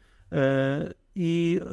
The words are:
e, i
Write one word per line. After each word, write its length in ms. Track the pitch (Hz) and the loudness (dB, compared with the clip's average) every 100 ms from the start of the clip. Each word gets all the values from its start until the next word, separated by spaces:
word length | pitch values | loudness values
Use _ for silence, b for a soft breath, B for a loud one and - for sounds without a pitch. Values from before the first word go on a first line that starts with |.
| b b b | b b b
e, 640 | 156 135 135 135 143 - - _ 190 | 0 2 2 0 -2 -6 -10 _ -4
i 440 | 165 170 170 175 - | 0 2 2 0 0